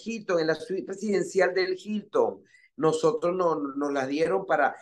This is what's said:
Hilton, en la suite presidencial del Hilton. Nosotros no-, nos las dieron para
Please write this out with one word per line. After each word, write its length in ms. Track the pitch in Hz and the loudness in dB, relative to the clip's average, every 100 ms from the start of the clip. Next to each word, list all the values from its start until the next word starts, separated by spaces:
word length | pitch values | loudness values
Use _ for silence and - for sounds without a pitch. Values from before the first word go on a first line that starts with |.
Hilton, 380 | 220 226 170 175 | -8 -8 0 2
en 80 | 160 | 2
la 80 | 156 | 0
suite 300 | - 190 - | -4 -6 -6
presidencial 680 | 196 214 185 170 190 180 | -6 0 0 2 2 2
del 220 | 185 185 185 | 2 0 -2
Hilton. 640 | 208 208 - 139 110 - - _ _ - | -6 -6 -2 0 0 -2 -14 _ _ 0
Nosotros 580 | 156 156 165 151 175 185 | 0 2 2 2 0 2
no-, 240 | 175 156 143 139 | 0 0 -4 -4
nos 160 | 143 | -2
las 160 | 139 131 | -2 -2
dieron 380 | 143 165 190 185 | 0 0 0 0
para 280 | - 139 - | 2 2 0